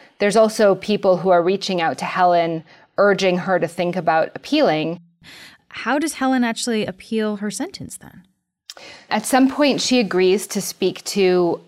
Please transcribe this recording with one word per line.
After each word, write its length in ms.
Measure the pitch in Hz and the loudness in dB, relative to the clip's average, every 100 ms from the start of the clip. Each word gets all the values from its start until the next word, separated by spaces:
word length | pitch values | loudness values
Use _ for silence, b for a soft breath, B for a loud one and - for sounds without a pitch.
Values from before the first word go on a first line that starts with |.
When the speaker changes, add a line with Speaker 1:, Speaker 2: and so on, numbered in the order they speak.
| b - | b -4
Speaker 1:
there's 140 | 202 202 | 0 4
also 400 | 220 214 208 185 | 2 4 2 2
people 420 | - 202 196 175 | -2 0 2 2
who 140 | 185 | 4
are 100 | 175 | 2
reaching 400 | 170 196 - 180 | 2 -2 -2 -2
out 160 | 160 131 | -2 -4
to 80 | 180 | -4
Helen, 580 | 185 180 175 165 165 b b b - | 0 2 4 0 -4 b b b 0
urging 400 | 202 185 190 180 | 2 2 2 0
her 180 | 180 180 | 0 0
to 80 | 165 | -2
think 280 | - 175 180 | -4 -4 -2
about 340 | 170 160 - - | 0 0 0 -6
appealing. 640 | - 302 226 156 156 175 - _ B B B B _ | -4 0 2 0 -2 -8 -14 _ B B B B _
Speaker 2:
How 280 | - 220 285 | -8 -4 -2
does 160 | 311 | -2
Helen 300 | - 262 262 | -2 -2 0
actually 420 | 233 226 - 220 185 | -2 -4 -4 -4 -4
appeal 520 | 180 - 220 214 208 | -10 -6 -4 -4 -4
her 120 | 208 | -8
sentence 480 | - 339 - - - | -8 -10 -12 -16 -18
then? 260 | - - _ _ _ _ - B B B - | -20 -20 _ _ _ _ -20 B B B -6
Speaker 1:
At 160 | 214 - | -4 0
some 240 | 254 262 | 4 4
point, 320 | 262 294 226 | 4 0 0
she 180 | - 254 | 2 0
agrees 460 | 196 185 185 196 - | 2 2 2 2 -2
to 140 | 202 | -6
speak 420 | - - 190 - - | -6 -4 -4 -4 -6
to 540 | 208 185 180 175 - | 0 2 2 2 -2